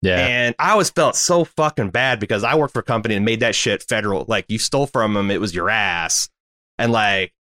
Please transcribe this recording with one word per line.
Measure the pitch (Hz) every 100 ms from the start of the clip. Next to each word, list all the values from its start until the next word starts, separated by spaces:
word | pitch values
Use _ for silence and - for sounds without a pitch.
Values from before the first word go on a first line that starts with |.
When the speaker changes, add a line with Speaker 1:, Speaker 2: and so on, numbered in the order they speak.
Speaker 1:
Yeah. | 95 90
Speaker 2:
And | 90 123 120 120
I | 160
always | 214 175
felt | - 147 -
so | - 175 165
fucking | - 151 - 104
bad | 90 131 123
because | 101 107
I | 110 151
worked | 147
for | -
a |
company | - 113 107 107
and |
made | 107 113
that | 120 104
shit | - 101
federal. | - 113 104 98 65
Like, | 110 92
you | 110
stole | - 139 139
from | 131 110 104
'em, | 101
it | 98
was | 101 87
your | 87
ass. | 110 101 87 82 - - _ _ _ _ _
And, | 117
like, | 113 104 98 92 _